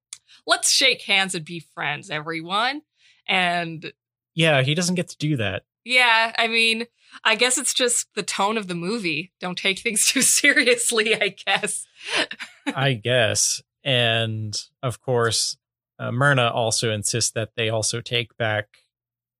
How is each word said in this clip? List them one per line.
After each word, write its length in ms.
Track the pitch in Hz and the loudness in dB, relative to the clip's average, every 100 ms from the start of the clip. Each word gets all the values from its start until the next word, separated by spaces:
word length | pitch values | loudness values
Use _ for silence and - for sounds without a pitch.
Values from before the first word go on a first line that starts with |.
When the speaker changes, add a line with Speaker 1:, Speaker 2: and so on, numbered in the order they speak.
| _ - _ - - | _ -20 _ -8 -2
Speaker 1:
"Let's 240 | 381 - | 0 2
shake 300 | - 269 247 | 2 2 2
hands 320 | - 196 190 | 0 0 0
and 80 | 185 151 | -4 -8
be 140 | 170 | -12
friends, 500 | - - 151 143 - | -14 -8 -6 -6 -6
everyone." 720 | 151 151 165 165 196 247 285 - _ _ _ - | -8 -6 -8 -4 -2 -2 -4 -10 _ _ _ -2
And 640 | 208 180 175 170 160 165 - _ _ _ | 0 2 0 -2 -8 -12 -16 _ _ _
Speaker 2:
Yeah, 260 | - 160 143 | 2 4 6
he 140 | 131 | 4
doesn't 220 | 156 175 180 | 2 0 -2
get 120 | 165 | -4
to 80 | - | -4
do 200 | 151 147 | -2 -2
that. 260 | 101 95 - _ | -2 -6 -10 _
Speaker 1:
Yeah, 520 | 233 254 247 226 226 - | 0 2 4 4 2 0
I 100 | 226 | 0
mean, 400 | 226 226 226 233 _ _ - | 2 2 0 -4 _ _ -6
I 120 | 226 220 | 0 2
guess 200 | 247 254 | 2 0
it's 160 | 247 | -2
just 400 | - 160 - - | 0 0 0 -4
the 80 | - | -6
tone 360 | - - 196 226 | -6 -2 0 -2
of 80 | 190 | -4
the 60 | |
movie. 580 | 175 170 233 180 151 185 _ | -6 -4 -4 -4 -4 -8 _
Don't 160 | 180 180 | -10 -4
take 220 | 196 190 | -2 -2
things 260 | 233 208 - | -2 0 0
<laughs> 60 | |
too 80 | 269 | 2
seriously, 920 | - - 294 285 247 240 - 226 214 214 | 2 4 4 4 4 2 2 0 2 0
I 100 | 208 | -2
guess. 580 | 196 - 202 202 - - - - - - | -4 -2 -2 -2 -6 -10 -16 -6 -4 -4
<laughs> 380 | - - - - | -6 -16 -12 -8
Speaker 2:
I 260 | - 135 | 0 0
guess. 680 | 123 117 123 110 104 - - - _ | 0 2 2 4 2 0 -2 -8 _
And 720 | 143 127 117 113 113 110 107 104 - _ | -2 2 2 2 0 -4 -6 -8 -12 _
of 180 | 131 110 | -6 -6
course, 560 | - 123 117 104 - - _ _ _ - | -2 2 2 0 -2 -6 _ _ _ -12
uh, 140 | 120 | -6
Myrna 380 | 120 143 135 117 | 2 4 4 4
also 400 | 120 113 - 120 | 2 0 0 0
insists 380 | 107 101 120 - | -2 -2 -2 -2
that 220 | - 110 - | -2 -6 -4
they 140 | 110 | -2
also 320 | 113 107 120 | 0 -2 -4
take 340 | - 120 117 - | -4 -4 -4 -4
back 400 | 113 107 107 _ _ _ _ _ _ _ | -2 -2 -4 _ _ _ _ _ _ _